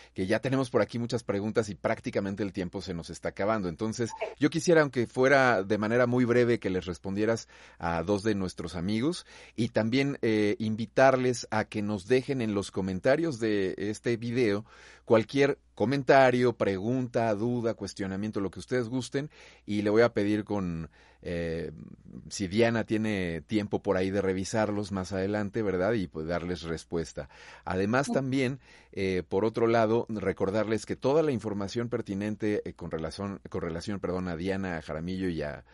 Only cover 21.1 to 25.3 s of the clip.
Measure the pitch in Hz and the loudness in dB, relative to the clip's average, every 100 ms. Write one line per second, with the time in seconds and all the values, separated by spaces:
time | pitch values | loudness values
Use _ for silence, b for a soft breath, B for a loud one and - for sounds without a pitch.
21.1 | b 90 85 82 82 78 78 - - - | b -6 -4 -4 -4 -6 -10 -16 -20 -20
22.1 | 60 80 - 92 104 117 117 104 110 110 | -18 -12 -6 -2 2 4 2 0 0 0
23.1 | 101 87 82 - 107 104 101 101 92 95 | -2 -2 -4 -2 -2 0 -2 0 0 2
24.1 | 98 95 92 95 113 107 104 101 98 92 | 0 0 -2 -2 0 0 -2 -4 -4 -4
25.1 | 98 98 | -2 -2